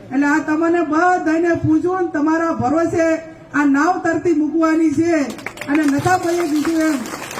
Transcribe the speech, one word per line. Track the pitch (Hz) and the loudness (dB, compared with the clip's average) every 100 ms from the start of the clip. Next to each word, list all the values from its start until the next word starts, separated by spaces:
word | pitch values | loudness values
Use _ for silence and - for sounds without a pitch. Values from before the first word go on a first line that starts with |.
| - | -6
એટલે | 262 285 | -2 0
આ | 302 | 0
તમને | 302 311 330 349 | 0 0 2 0
બધાને | 302 311 359 359 320 330 339 | 0 2 2 2 0 0 2
પૂછું | 330 302 311 349 370 | 0 2 2 0 -2
ને | 339 | -2
તમારા | 311 311 330 330 | 0 0 0 0
ભરોસે | 220 247 311 330 339 330 320 - - - | -2 0 0 0 0 0 0 -6 -18 -6
આ | 277 | 0
નાવ | 294 277 330 370 | 2 4 2 0
તરતી | 330 320 359 | -2 0 0
મૂકવાની | 302 294 330 320 320 320 | 2 0 2 2 2 2
છે. | 285 339 311 247 - - - - | 2 0 0 -2 -6 -14 -12 -2
અને | 302 | 0
નથાભાઈએ | 294 277 359 370 349 349 | 0 0 0 0 0 -2
કીધું | 330 302 320 320 | 0 0 0 0
એમ | 311 269 220 - - - | 0 -2 -6 -10 -12 -8